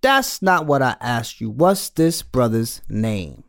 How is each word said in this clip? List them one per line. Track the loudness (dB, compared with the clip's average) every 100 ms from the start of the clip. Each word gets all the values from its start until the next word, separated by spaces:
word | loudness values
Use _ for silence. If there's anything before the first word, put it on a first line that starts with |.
"That's | 4 2 0 -2
not | 2 2 2
what | 2
I | 2 0
asked | -4 -4 -4 -8
you. | -8
What's | 2 2 2 -2
this | 0 0 0
brother's | -4 0 2 0 -2 -8 -8
name?" | -2 -2 -2 -6 -14